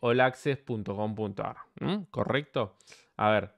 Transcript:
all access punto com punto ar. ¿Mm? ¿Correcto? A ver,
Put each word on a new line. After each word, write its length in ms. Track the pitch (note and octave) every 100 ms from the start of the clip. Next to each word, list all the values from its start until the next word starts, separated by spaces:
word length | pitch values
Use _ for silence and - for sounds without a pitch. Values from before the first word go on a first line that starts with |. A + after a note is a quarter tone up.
all 180 | A#2+ B2+
access 380 | C3 - D3 C3
punto 380 | - A2+ G#2 G2+
com 200 | G#2+ G#2+
punto 280 | G#2 G2
ar. 140 | G#2 A#2+ - -
¿Mm? 240 | - G#3 F3+
¿Correcto? 680 | - G2 C3 D3+ C#3 G#2 _ - - _ -
A 120 | G#2+
ver, 240 | G#2+ F#2+